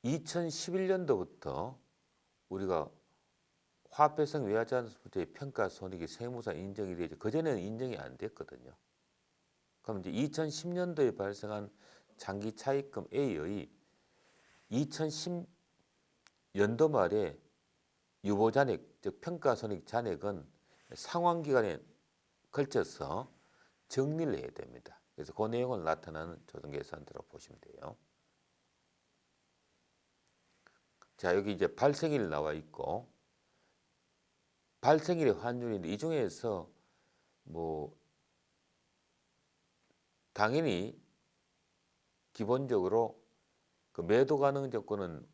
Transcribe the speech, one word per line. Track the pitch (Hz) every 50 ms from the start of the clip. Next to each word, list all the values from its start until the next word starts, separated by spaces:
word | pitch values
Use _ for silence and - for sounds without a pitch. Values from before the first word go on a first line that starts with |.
이천십일 | - 120 151 156 160 - - 175 175 165 151 - - - 170 190 190
년도부터 | 185 190 185 180 143 127 95 90 - - - - 71 65 69 90 123 131 - _ _ _ _ _ _ _ _ _ _ _ _ _ _
우리가 | 95 95 98 92 90 80 71 - - _ _ _ _ _ _ _ _ _ _ _ _ _ _ _ _ _ _ - -
화폐성 | - 151 147 151 - 151 143 - 151 127
외화자산 | - 104 110 117 - 127 127 120 113 - - _
부채의 | - - 95 85 - -
평가 | - 143 139 127 - 104
손익이 | 92 - - 95 92 95 87 82
세무상 | 80 - - 117 123 127 120 113 107 80
인정이 | 78 92 98 98 110 104 92 90
되죠. | 85 87 76 78 -
그전에는 | - 107 123 160 165 160 127 98
인정이 | 87 104 110 113 127 127 110
안 | - - 64 64
됐거든요. | - - 107 - - - - - 62 62 65 - _ _ _ _ _ _ _ _ _ _ _ _ _ _ _ _ _ _ _ _ _
그럼 | _ - 110 98
이제 | 90 95
이천십 | - 110 - 294 - - 160 151 151 - - 175
년도에 | 175 180 180 180 165 151 139 117
발생한 | - - 98 98 104 101 - 104 107 104 104 101 _ _ - - - - _ _ _
장기 | - - - 98 101 101 110 110
차입금 | - - 135 139 139 139 139 - 104 87 - -
A의 | 127 143 127 85 76 76 87 104 101 73 - _ _ _ _ _ _ _ _ _ _ _ _ _ _ _ _ _ _ _ _
이천십 | 107 123 151 147 - - 160 156 151 - - 180 175 175 175 - _ _ _ _ _ _ _ _ _ _ _ _ _ _ _ - _ _ _ _ _
년도 | 98 101 104 117 117 156
말에 | 156 147 117 92 85 101 107 98 80 71 - _ _ _ _ _ _ _ _ _ _ _ _ _ _ _ _ -
유보 | 98 104 98 110 113
잔액, | 107 135 139 127 98 80 - - - _
즉 | - 98 - -
평가 | - 170 175 160 - 143 117
손익 | 104 - 107 101 85 -
잔액은 | - - 120 120 107 85 71 - 104 101 82 73 - _ _ _ _ _ _ _ - -
상환 | - - - - 170 175 175 170 170
기간에 | 156 147 135 123 110 98 80 69 - - - _ _ _ _ _ _ _ _ _ _ _ -
걸쳐서 | 143 143 139 - 120 87 - - - 71 67 80 104 135 - - _ _ _ _ _ _ _ _ _ _ _
정리를 | - 131 135 147 156 160 165 143 98 67
해야 | 62 62
됩니다. | - - - 62 62 62 - - - - _ _ _
그래서 | - 76 76 -
그 | - 110
내용을 | 110 117 120 127 127 123 98 80
나타나는 | 80 80 78 - 87 78 78 80 85 82 80 -
조정 | - - 73 73 73
계산서라고 | 71 71 71 - 80 76 73 - - - -
보시면 | _ - - - - - -
돼요. | - - - - - - - _ _ _ _ _ _ _ _ _ _ _ _ _ _ _ _ _ _ _ _ _ _ _ _ _ _ _ _ _ _ _ _ _ _ _ _ _ _ _ _ _ _ _ _ _ _ _ _ _ _ _ _ _ _ - _ _ _ _ _ _ - _ _
자, | - - 90 90
여기 | 98 98 107
이제 | 101 82 - - -
발생일 | - 123 143 143 143 165 156 147 131 107 85
나와 | 73 73 76 78 76
있고, | 78 76 - - - - 71 85 113 123 - _ _ _ _ _ _ _ _ _ _ _ _ _ _ _ _ _ _ _ _ _ _ _ _ _ _ _ _ _ _ _ _ _ _
발생일의 | - 131 156 156 156 - 180 165 156 123 98
환율인데, | 104 110 120 120 123 120 117 110 95 85 82
이 | 101 104
중에서 | 151 165 160 147 117 92 - - - 117 104 90 80 - - _ _ _ _ _ _ _ _ _ _ _ _ _ _
뭐 | - 80 82 82 80 78 76 73 - - _ _ _ _ _ _ _ _ _ _ _ _ _ _ _ _ _ _ _ _ _ _ _ _ _ _ _ _ _ _ _ _ _ _ _ _ _ _ _ _ _ _ _ _ _ _ _ _
당연히 | - 104 107 127 156 165 139 95 87 98 117 - - - _ _ _ _ _ _ _ _ _ _ _ _ _ _ _ _ _ _ _ _ _ _ _ _ _ _
기본적으로 | - 110 101 101 107 139 127 120 101 90 95 104 113 117 - - - _ _ _ _ _ _ _ _ _ _ _ _ _ _
그 | _ -
매도 | 85 85 107 120 135 131 151 135
가능 | 143 139 139 139 139 131
조건은 | 117 110 101 - 107 101 95 87 82 73 - -